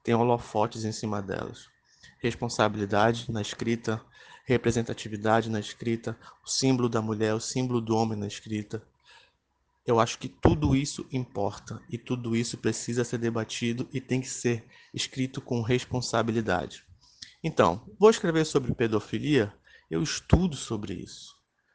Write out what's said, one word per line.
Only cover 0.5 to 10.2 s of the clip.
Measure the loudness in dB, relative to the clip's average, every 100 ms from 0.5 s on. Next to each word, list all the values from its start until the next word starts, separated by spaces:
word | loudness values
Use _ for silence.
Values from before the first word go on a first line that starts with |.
| 0 0 -2
em | -6
cima | -4 -4 -4
delas. | -4 -6 -6 -12 -20 _ _ _ -20 _
Responsabilidade | -6 -4 -6 2 2 2 2 4 4 2 -4
na | -6
escrita, | -6 -4 -2 -2 -2 -4 -6 -20 -20 -20
representatividade | 0 0 2 0 -2 -6 -8 -4 2 2 2
na | -4
escrita, | -6 -8 -4 -4 -4 -10 -16 -20
o | -8
símbolo | 0 2 2 2
da | 0
mulher, | 0 0 0
o | 0
símbolo | -2 -4 0 -2
do | 2 2
homem | 2 0
na | -6
escrita. | -8 -8 -6 -6 -10 -12 _ _ -20 _ _ _ _ _ _ 0
Eu | 2
acho | 2
que | -2